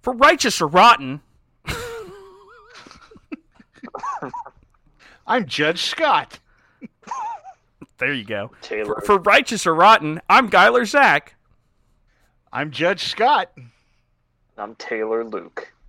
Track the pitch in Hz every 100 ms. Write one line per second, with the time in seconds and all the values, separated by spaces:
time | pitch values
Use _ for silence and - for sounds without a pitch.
0 | - 247 285 330 247 - 156 170 226 233
1 | 135 143 _ _ _ _ - 466 480 466
2 | 381 392 392 381 392 466 427 480 - -
3 | _ 440 _ 311 _ _ _ _ - -
4 | 1077 1047 - 932 - _ _ _ _ _
5 | _ _ - 240 165 - 147 175 - -
6 | 311 175 139 - _ _ _ _ - _
7 | - 1017 880 906 740 719 _ _ - _
8 | 127 139 104 104 101 _ - 107 107 -
9 | - 196 190 226 285 220 180 160 190 220
10 | 151 156 - 214 240 185 202 240 220 285
11 | 254 147 - _ _ _ _ _ _ _
12 | _ _ _ _ _ 117 151 127 165 190
13 | - - 233 262 185 - 123 _ _ _
14 | _ _ _ _ _ - 104 113 - 113
15 | 110 113 113 104 85 - - _